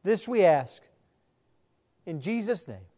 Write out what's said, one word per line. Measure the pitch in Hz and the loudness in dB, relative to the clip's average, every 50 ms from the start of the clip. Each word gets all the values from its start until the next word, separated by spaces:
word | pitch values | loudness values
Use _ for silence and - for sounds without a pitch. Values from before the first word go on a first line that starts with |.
| _ | _
This | 190 226 202 - 233 | 0 -2 -2 -2 -2
we | 247 226 190 | 2 4 6
ask | 170 156 139 131 - - - _ _ _ _ _ _ _ _ _ _ _ _ _ _ _ _ _ _ _ _ _ _ _ _ _ | 6 6 4 0 -6 -14 -20 _ _ _ _ _ _ _ _ _ _ _ _ _ _ _ _ _ _ _ _ _ _ _ _ _
in | - 165 147 | -10 -10 -8
Jesus' | 127 226 233 233 208 220 240 175 - - | -6 -4 -4 -4 -2 -4 -6 -6 -6 -14
name. | 107 92 92 _ _ | -16 -16 -18 _ _